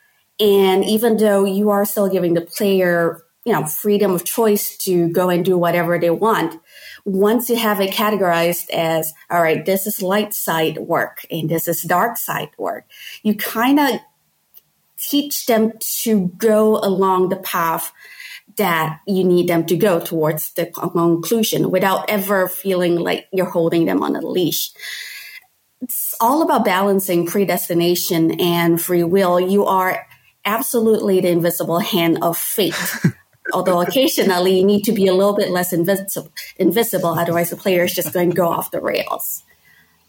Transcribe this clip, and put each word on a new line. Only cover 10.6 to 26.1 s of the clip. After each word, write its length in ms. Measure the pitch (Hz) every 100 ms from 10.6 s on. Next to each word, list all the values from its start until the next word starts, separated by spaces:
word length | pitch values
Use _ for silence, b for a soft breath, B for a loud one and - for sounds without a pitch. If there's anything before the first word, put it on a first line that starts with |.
| 160 160
work 460 | - 156 110 - -
and 180 | 165 156
this 180 | 165 170
is 160 | 160
dark 360 | 165 180 226 -
side 320 | - 135 - -
work, 260 | 92 - - B B B
you 120 | 214
kinda 680 | 208 - 226 247 285 277 208 - _ _ _ _ - _ _ _ -
teach 480 | - 285 285 - -
them 260 | 220 220 -
to 480 | - - 233 214 180 -
go 400 | 226 214 214 214
along 540 | 202 190 190 185 185
the 60 | 190
path 560 | - 185 165 165 - - B B B B _ -
that 420 | 190 165 156 156 -
you 180 | 190
need 240 | 185 180 175
them 160 | 170
to 120 | 165 170
go 240 | 208 170
towards 520 | 170 165 156 156 -
the 120 | - 170
con-, 240 | - 170
conclusion 800 | 170 170 165 170 233 214 - -
without 400 | 185 196 185 -
ever 380 | 208 190 196 185
feeling 480 | - 196 185 180 170
like 320 | 180 180 -
you're 140 | 185 180
holding 400 | 175 165 170 165
them 160 | -
on 140 | 73 -
a 40 |
leash. 520 | - 185 156 - - B B B B B B B B _ _ -
It's 340 | 254 - -